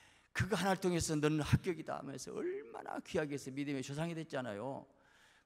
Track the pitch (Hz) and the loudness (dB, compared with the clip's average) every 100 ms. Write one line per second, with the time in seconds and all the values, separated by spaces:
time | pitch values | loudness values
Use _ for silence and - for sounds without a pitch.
0 | - - _ - 185 196 190 185 185 170 | -20 -20 _ -2 0 2 4 4 4 2
1 | - 156 151 156 143 - - 160 156 139 | 2 4 6 4 6 4 4 -4 -4 -6
2 | 139 135 - - 339 403 - - - - | -6 -8 -8 -4 -4 -4 -8 -12 -8 -8
3 | - 180 151 139 139 135 143 139 131 143 | -2 -2 0 -2 -6 -6 -2 -2 -4 -4
4 | 170 165 156 139 123 101 123 139 - _ | -4 -4 -6 -4 -4 -4 -4 -6 -10 _
5 | - - - - | -20 -20 -20 -20